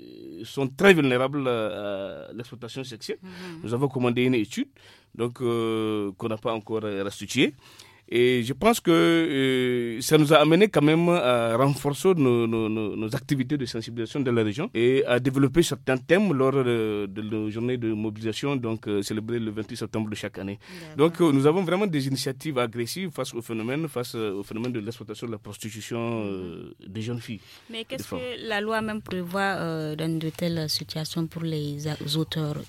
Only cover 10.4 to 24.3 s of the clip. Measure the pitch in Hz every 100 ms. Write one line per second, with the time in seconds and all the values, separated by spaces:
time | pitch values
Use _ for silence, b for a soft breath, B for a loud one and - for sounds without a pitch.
10.4 | 151 165 208 - 147 160 170 175 123 123
11.4 | 117 117 139 139 147 139 190 175 131 120
12.4 | 113 113 110 110 107 101 110 131 - 143
13.4 | 127 143 123 117 113 117 110 151 127 117
14.4 | 107 104 190 110 120 135 - 123 131 135
15.4 | 135 143 170 - - 131 131 175 208 139
16.4 | 131 135 123 117 110 104 101 98 107 110
17.4 | 107 107 120 127 113 107 110 107 110 107
18.4 | 143 139 117 113 110 101 98 107 110 120
19.4 | 110 107 104 117 110 113 107 104 104 90
20.4 | 98 98 B 185 160 151 160 170 165 139
21.4 | 143 170 170 180 208 151 135 135 151 135
22.4 | 156 131 120 117 117 175 185 139 127 120
23.4 | 113 113 110 143 160 160 123 120 107